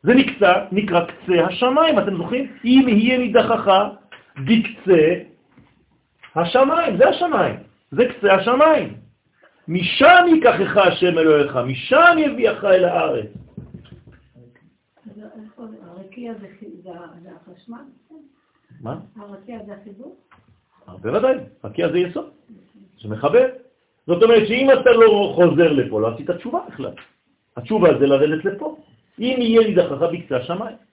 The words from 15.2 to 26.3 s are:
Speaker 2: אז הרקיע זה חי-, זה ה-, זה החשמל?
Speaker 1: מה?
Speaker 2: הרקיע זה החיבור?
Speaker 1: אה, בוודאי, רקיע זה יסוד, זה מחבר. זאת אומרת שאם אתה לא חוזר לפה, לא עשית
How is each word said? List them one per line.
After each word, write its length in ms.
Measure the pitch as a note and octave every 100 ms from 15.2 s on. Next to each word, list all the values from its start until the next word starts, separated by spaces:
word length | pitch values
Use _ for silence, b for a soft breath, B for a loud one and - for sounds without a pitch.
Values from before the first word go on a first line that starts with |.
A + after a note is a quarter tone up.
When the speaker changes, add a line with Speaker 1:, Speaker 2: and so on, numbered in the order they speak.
| G#3+ A3+ G#3+ _
Speaker 2:
אז 120 | A3+ A3
הרקיע 520 | F#3 F3 G3 B3 A#3 G#3
זה 60 | F#3+ -
חי-, 220 | G3+ F3
זה 60 | F#3
ה-, 160 | E3+ - F3
זה 60 | F3+ F3
החשמל? 420 | _ F3+ - A#3 C#4+ _ _ D#4 C#4+ _ _ _ _ B2
Speaker 1:
מה? 180 | A#2 D3+ - A3
Speaker 2:
הרקיע 420 | G3+ G3 - A3+ G3+
זה 80 | G3+
החיבור? 420 | G#3+ F#3+ C#4+ - _ _ _ _ _ _ -
Speaker 1:
אה, 100 | F#2+
בוודאי, 380 | G#2+ F3+ C4 B3+ - _
רקיע 260 | G#2+ - -
זה 60 | F3
יסוד, 320 | F3 D4 - _ _ - _ _ _ _
זה 80 | A2
מחבר. 380 | A2 D3 G#3+ B3+ - _ _ _ _ -
זאת 160 | F3
אומרת 240 | A3+ A#3 G#3+
שאם 200 | A#3+ C4+ C4
אתה 100 | B3+
לא 400 | A3+ A3+ G#3 G3 E3
חוזר 360 | F3 C#3 E3
לפה, 280 | C#3+ A#2 G#2+
לא 60 | F#2
עשית 240 | - -